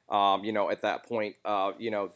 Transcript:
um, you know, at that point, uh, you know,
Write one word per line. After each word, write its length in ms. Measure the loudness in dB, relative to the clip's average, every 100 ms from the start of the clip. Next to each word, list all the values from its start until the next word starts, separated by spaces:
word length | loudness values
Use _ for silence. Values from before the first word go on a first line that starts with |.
| -2
um, 360 | 2 4 2 0
you 60 |
know, 180 | 0 0
at 100 | 0
that 240 | -2 -2
point, 320 | -4 -4 -4 -6
uh, 280 | -4 0 0 -2
you 120 | -4
know, 200 | -2 -4